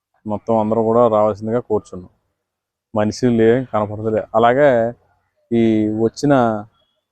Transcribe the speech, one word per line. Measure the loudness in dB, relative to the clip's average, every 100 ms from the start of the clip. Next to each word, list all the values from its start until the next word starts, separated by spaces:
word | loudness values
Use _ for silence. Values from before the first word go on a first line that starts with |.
| _ _ -10
మొత్తం | -8 -2 -2
అందరూ | 0 0
కూడా | 2 2 4
రావాల్సిందిగా | 2 0 -2 -6 -6
కోరుచున్నాం. | -4 -4 -6 -14 -20 _ _ _ _ _ _ _ _ -4
మనుషులు | -4 -2 -2 2
ఏం | 2 2 -2
కనపడతలే. | -4 -6 -6 -4 -4 -2 0
అలాగే | 2 4 2 2 0 -6 _ _ _ _ _
ఈ | 0 2 2 0
వచ్చిన | -2 -2 -2 0 2 0 -2 -10 _ _ _ _